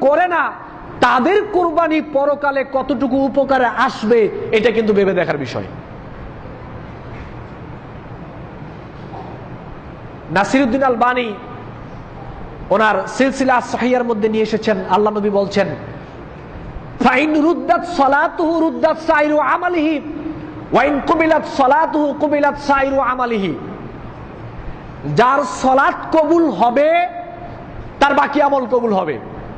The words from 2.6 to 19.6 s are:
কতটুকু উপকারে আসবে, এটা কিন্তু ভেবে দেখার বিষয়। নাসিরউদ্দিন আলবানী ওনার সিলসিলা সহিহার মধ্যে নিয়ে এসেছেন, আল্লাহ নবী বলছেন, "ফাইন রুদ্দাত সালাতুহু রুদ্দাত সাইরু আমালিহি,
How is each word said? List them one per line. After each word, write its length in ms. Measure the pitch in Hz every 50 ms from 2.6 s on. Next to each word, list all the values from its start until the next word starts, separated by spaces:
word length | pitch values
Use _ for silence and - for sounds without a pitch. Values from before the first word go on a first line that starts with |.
| 262 269 269
কতটুকু 440 | 262 254 262 285 226 277 247 254
উপকারে 500 | 269 269 269 202 277 269 269 269 262 254
আসবে, 640 | 233 226 220 247 262 - - - 214 240 233 214 - - - - - -
এটা 180 | - 202 240
কিন্তু 220 | 202 220 220 208 208
ভেবে 200 | 196 202 190 185
দেখার 260 | 180 165 147 156 143
বিষয়। 260 | 135 117 - 110 98 90 87 - - - - - - - - - - - - - - - - - - - - - - - - - - - - - - - - - - - - - - - - - - - - - - - - - - - - - - - - - - - - - - - - - - - - - - - - - - - - - - - - - - - - - - - - - - -
নাসিরউদ্দিন 520 | 160 185 202 - - 269 285 233 226 269 277
আলবানী 500 | 254 247 220 240 247 247 254 240 226 202 190 - - - - - - - - - - - - - - - - - - - - - - - - - -
ওনার 360 | 180 202 220 214 202 190 190
সিলসিলা 540 | - - - 262 269 262 269 262 254 254 240
সহিহার 440 | 220 - - - 220 254 247 247 240
মধ্যে 240 | 233 233 208 208 220
নিয়ে 140 | 214 220 220
এসেছেন, 420 | 214 226 208 214 220 208 190 190 -
আল্লাহ 220 | 185 196 208 208 208
নবী 180 | 214 202 214
বলছেন, 380 | 196 202 202 185 - 202 190 160 143 - - - - - - - - - - - - - - - - - - - - - - - - - -
"ফাইন 380 | 254 254 254 302 311 302 311 285
রুদ্দাত 420 | 330 339 247 - - 339 339 -
সালাতুহু 760 | - - - 277 262 277 285 320 330 330 - 339 311 339 330
রুদ্দাত 380 | 320 320 247 240 254 320 302 311
সাইরু 400 | - - 320 294 302 302 302 302
আমালিহি, 640 | 285 262 311 349